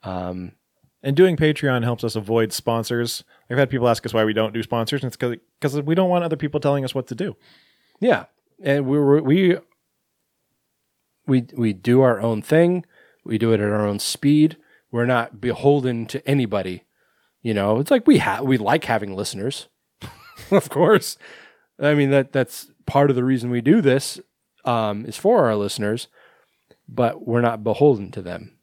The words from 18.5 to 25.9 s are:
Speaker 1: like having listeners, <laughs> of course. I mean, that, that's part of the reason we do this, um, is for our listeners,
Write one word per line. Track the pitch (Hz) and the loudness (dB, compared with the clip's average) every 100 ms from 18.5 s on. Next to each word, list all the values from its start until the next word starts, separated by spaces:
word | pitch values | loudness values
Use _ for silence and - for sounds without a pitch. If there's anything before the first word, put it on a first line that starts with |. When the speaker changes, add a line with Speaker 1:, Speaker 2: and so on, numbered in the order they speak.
| 131 | 0
Speaker 1:
like | 104 156 - | 2 0 0
having | 113 101 95 | -2 -2 -8
listeners, | 101 98 113 - - _ _ _ - | -8 -6 -8 -8 -16 _ _ _ -20
<laughs> | - - - - | -20 -20 -20 0
of | 196 - | 0 0
course. | 139 180 214 - - - - - _ _ _ | 0 4 4 0 -14 -18 -20 -20 _ _ _
I | 143 | 0
mean, | 147 139 | 2 4
that, | 139 131 | 2 2
that's | 139 127 - - _ - | -2 -4 -6 -20 _ -2
part | 139 143 | 2 2
of | 127 | 2
the | |
reason | 127 131 120 | 0 0 -2
we | 123 | -2
do | 117 214 | 4 4
this, | 139 131 - - - _ _ _ | 6 2 -2 -12 -20 _ _ _
um, | - 117 110 104 - | -4 -2 -2 -4 -10
is | - | -2
for | 196 233 127 | 2 4 4
our | 107 | 2
listeners, | 101 - 104 | -2 -2 -4